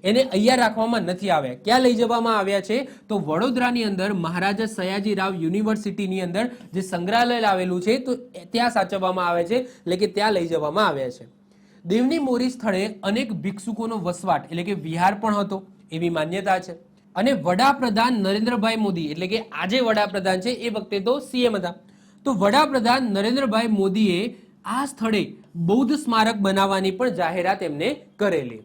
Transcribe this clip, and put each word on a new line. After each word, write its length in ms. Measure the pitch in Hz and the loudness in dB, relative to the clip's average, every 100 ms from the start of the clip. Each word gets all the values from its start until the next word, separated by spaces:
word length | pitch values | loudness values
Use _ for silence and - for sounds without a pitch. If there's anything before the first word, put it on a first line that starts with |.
એને 200 | 185 233 | 4 2
અહીંયા 320 | 262 190 220 254 | 2 4 4 4
રાખવામાં 460 | 226 220 226 233 | 2 2 0 0
નથી 280 | 175 180 196 | -2 -2 0
આવ્યા. 260 | 160 131 127 | 0 0 -6
ક્યાં 260 | 208 247 | 2 4
લઈ 120 | 254 | 6
જવામાં 460 | 226 233 233 226 220 | 4 2 2 2 0
આવ્યા 220 | 196 202 | 2 -2
છે? 260 | 190 226 262 - _ | 0 -4 -4 -14 _
તો 100 | 208 | -4
વડોદરાની 640 | 151 160 254 247 247 240 | 0 0 0 2 0 0
અંદર 300 | 220 185 196 | -2 -2 -2
મહારાજા 520 | 196 165 175 190 202 220 | -2 -2 -2 -2 0 -4
સયાજીરાવ 800 | 214 185 196 208 190 190 185 | -4 -4 -2 -2 0 -2 -2
યુનિવર્સિટીની 800 | 160 196 214 214 208 196 190 190 | -2 0 0 -2 -4 -6 -4 -4
અંદર 280 | 180 190 247 - - | -2 -2 -4 -6 -10
જે 80 | 180 | -8
સંગ્રહાલય 600 | 185 180 175 226 240 240 | -6 -4 0 2 2 2
આવેલું 400 | 214 190 185 180 | 2 2 0 0
છે, 160 | 190 254 | 0 0
તો 180 | 254 240 - 185 175 | 0 -6 -6 -18 -6
ત્યાં 200 | 233 240 | -2 0
સાચવવામાં 560 | 233 190 196 185 185 175 | 0 0 0 -2 0 0
આવે 160 | 175 | 0
છે, 120 | 170 240 | 0 -2
એટલે 400 | 254 - 170 180 | -4 -10 -4 -2
કે 120 | 202 | 0
ત્યાં 260 | 202 214 | 2 2
લઈ 140 | 196 170 | 2 0
જવામાં 400 | 160 151 175 202 | -2 0 2 2
આવ્યા 220 | 143 127 | 0 -6
છે. 180 | 123 113 _ _ _ _ - 170 | -8 -20 _ _ _ _ -16 -2
દેવની 340 | 220 254 320 | 2 2 2
મોરી 300 | 269 240 254 | 0 0 -2
સ્થળે 460 | - 220 190 214 - | -2 -2 0 -2 -4
અનેક 300 | 202 220 247 | -2 -2 -2
ભિક્ષુકોનો 640 | 175 175 196 - 220 226 220 | -4 -6 -6 -8 -6 -6 -4
વસવાટ, 480 | 175 175 190 151 - | -4 -4 -2 -2 -2
એટલે 180 | 170 | -8
કે 100 | 175 | -4
વિહાર 460 | 185 156 165 185 202 | -6 -4 0 2 2
પણ 160 | 220 208 | 0 0
હતો, 320 | 202 190 - - - | -2 -6 -10 -20 -10
એવી 180 | 160 170 | -4 -2
માન્યતા 500 | 165 156 185 196 185 | 0 -2 -4 0 -2
છે. 120 | 180 165 - _ _ 180 | -2 -16 -20 _ _ 0
અને 160 | 240 | 0
વડાપ્રધાન 840 | 254 156 185 269 277 247 208 240 | 2 0 4 4 4 0 2 2
નરેન્દ્રભાઈ 640 | 233 190 202 226 240 220 226 | 2 2 2 0 0 0 0
મોદી, 300 | 208 170 151 | 0 -2 -4
એટલે 220 | 170 180 | -4 -4
કે 120 | 220 | -4
આજે 400 | 220 151 185 254 | -4 -6 -2 0
વડાપ્રધાન 600 | 233 214 208 202 185 185 | 2 2 0 0 0 0
છે, 100 | 202 | -2
એ 200 | 247 233 | -4 -4
વખતે 300 | 208 214 202 | -6 -4 -4
તો 200 | 196 277 | 0 -2
સી 240 | 254 254 | -2 0
એમ 120 | 240 208 | 0 0
હતા, 200 | 170 175 - - - - 277 | -4 -8 -20 -20 -20 -6 -2
તો 80 | |
વડાપ્રધાન 680 | 214 202 254 302 262 226 254 | 2 4 4 4 2 2 2
નરેન્દ્રભાઈ 640 | 247 196 214 254 262 220 233 | 2 0 0 0 2 0 2
મોદીએ 680 | 208 190 196 208 175 233 - - _ - | 2 2 2 2 2 -2 -8 -20 _ -6
આ 200 | 247 277 | -4 -6
સ્થળે 480 | - 226 214 147 - - 175 | -4 -2 0 -2 -10 -14 -4
બૌદ્ધ 400 | 170 220 254 294 | 2 4 4 0
સ્મારક 400 | - 226 220 214 | 0 2 2 2
બનાવવાની 560 | 196 190 196 196 190 | 2 2 2 2 0
પણ 180 | 190 254 | 0 -2
જાહેરાત 540 | 180 165 180 175 196 | 0 -2 0 0 0
એમને 380 | 175 147 190 294 - - | -2 -2 -4 -4 -12 -2
કરેલી. 440 | 202 165 123 113 | 0 0 -4 -12